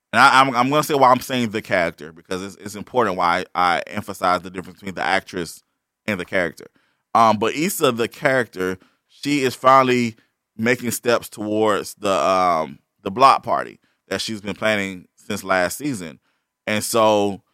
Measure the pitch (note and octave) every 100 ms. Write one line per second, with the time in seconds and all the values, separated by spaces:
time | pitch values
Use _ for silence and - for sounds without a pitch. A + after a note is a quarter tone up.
0 | _ A2 C3 B2+ C3+ A#2+ B2+ D3+ D3 C#3+
1 | C3 B2+ - B2+ A#2 G#2 - G2 E2+ -
2 | D#2 E2 _ F#2 G2 F#2 G#2 G2+ F2+ B2
3 | A2 F#2 F2 F2 - E2+ F2+ E2+ - G#2
4 | G2+ G2 F#2 F2+ F2+ F#2 F2+ F2+ G2 F2
5 | C#2+ F#2+ - F#2+ E2 - _ _ _ _
6 | - F#2+ E2+ G2 E2+ - - _ _ _
7 | _ A2+ A2+ A2 A2 A#2 F3+ - C#3 A2+
8 | A2+ - - B2+ A#2 F2+ F#2 F#2 _ _
9 | _ _ C#3+ D3 C3 - C3 C3+ B2+ B2
10 | A#2 A2 _ _ _ - A2+ B2 A#2+ -
11 | A#2+ A2+ - - G#2+ G#2+ A2 F#2+ - -
12 | G2+ F#2 D#2+ F#2 F2+ E2 D2+ D2 _ _
13 | G2+ G2 C3+ - B2 D#2 A#1+ G#1+ _ _
14 | _ G2 - G#2+ G2+ F2+ A2 G#2+ G2 F#2
15 | - _ - G2+ F#2 F#2 F2+ - D3 A2+
16 | E2 B1+ _ _ _ _ - G#2+ - A#2
17 | A2 G#2+ G2+ F#2+ _